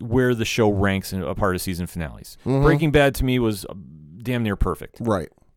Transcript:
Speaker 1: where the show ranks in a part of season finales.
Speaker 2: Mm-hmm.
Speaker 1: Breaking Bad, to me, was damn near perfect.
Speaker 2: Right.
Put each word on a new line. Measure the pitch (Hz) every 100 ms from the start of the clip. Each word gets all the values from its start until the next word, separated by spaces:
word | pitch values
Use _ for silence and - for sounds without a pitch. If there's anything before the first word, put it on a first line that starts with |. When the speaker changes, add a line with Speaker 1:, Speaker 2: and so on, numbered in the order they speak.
Speaker 1:
where | 117 127 123
the | 117 110
show | - 107
ranks | 101 98 95 -
in | 95
a | 78
part | 92 101
of | 92
season | - 85 87
finales. | 85 78 104 - - -
Speaker 2:
Mm-hmm. | 135
Speaker 1:
Breaking | 143 147 160
Bad, | 147 139 -
to | 135
me, | 127
was | 117 101 - 92 65 76 76 87
damn | 120 123
near | 110 98
perfect. | 95 78 - -
Speaker 2:
Right. | 117 98 76 _ _